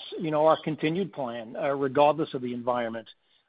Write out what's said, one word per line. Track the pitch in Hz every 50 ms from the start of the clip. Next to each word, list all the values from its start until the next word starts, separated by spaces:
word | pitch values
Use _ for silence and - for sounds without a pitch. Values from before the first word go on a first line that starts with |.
| - - 427 427
you | 190 156
know, | 151 147 156
our | 160 156 151 -
continued | 165 151 - - 156 165 185 196 151
plan, | - 147 131 117 117 120 113 110 - -
uh, | 165 143 143
regardless | 139 139 135 127 143 147 147 151 147 156 - -
of | 135 123
the | 123 123
environment. | 120 117 123 123 123 117 113 113 113 113 - - _ _ _ _ _ _